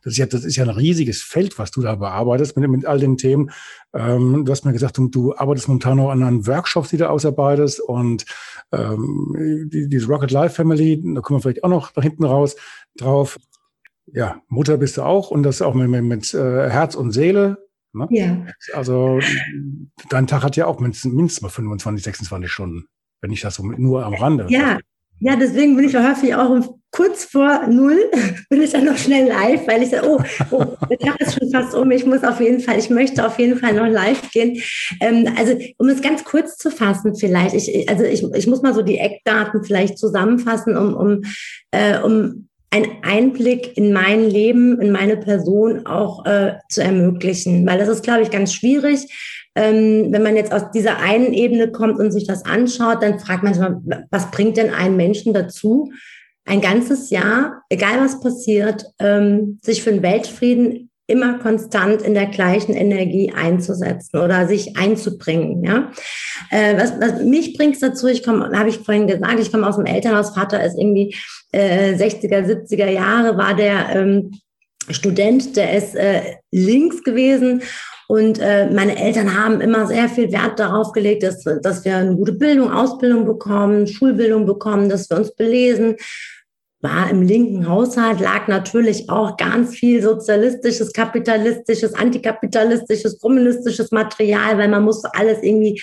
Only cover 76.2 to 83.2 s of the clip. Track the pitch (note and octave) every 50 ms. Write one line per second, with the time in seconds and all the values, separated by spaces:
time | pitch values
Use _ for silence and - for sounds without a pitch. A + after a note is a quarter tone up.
76.2 | - - - - _ _ - F#3 F#3 F#3+ A3+ C4+ D4+ E4+ - F4 - C#4 A3+ A#3+
77.2 | C4 C4 C4+ C4 B3 B3+ B3 B3 B3 - - - - - - - - - G#3+ A3
78.2 | A3 A3 G#3+ G#3+ G#3 G3+ G#3 G3+ G3+ - - G3+ G3 G3+ - - F#3 G#3+ A#3 A#3
79.2 | G#3 G3 F#3 G3 G#3+ A3 A3 G#3 - A3 A3+ A3 G#3+ G3 - A#3 A#3+ A#3 - B3
80.2 | A#3 F#3+ F3+ - - A3+ G#3+ - G#3+ F#3 F3+ G#3+ A3 G#3+ - A3+ G3+ G#3 G#3+ G3+
81.2 | - F#3 F3+ - - E3 D#3 D3+ D3 F#3 F#3+ F3+ - F#3+ F#3+ F#3 F#3+ F#3+ F3+ F3
82.2 | G3 G#3+ - G#3 C#4+ D4+ D4 C4+ C4 A3+ - - A#3 C4 B3+ - B3+ B3 A#3+ A3+